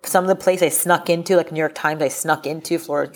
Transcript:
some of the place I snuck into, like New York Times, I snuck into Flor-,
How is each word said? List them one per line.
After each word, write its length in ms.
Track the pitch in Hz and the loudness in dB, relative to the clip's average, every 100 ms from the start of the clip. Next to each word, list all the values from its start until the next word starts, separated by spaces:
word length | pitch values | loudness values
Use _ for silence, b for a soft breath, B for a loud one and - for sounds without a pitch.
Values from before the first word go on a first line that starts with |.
some 220 | - 185 | 0 2
of 40 | 185 | 2
the 80 | 185 | 2
place 240 | - 185 | 2 2
I 60 | 165 | 2
snuck 400 | - 175 170 175 | 0 2 2 2
into, 260 | 170 175 | -2 2
like 160 | 185 160 | 2 2
New 140 | 156 156 | -2 -4
York 80 | |
Times, 280 | - 151 156 | -2 -4 -2
I 60 | 143 | -2
snuck 380 | - 160 156 147 | -2 -2 -2 -2
into 320 | 156 - 170 | -8 -4 -4
Flor-, 360 | 165 147 143 | -2 -4 -4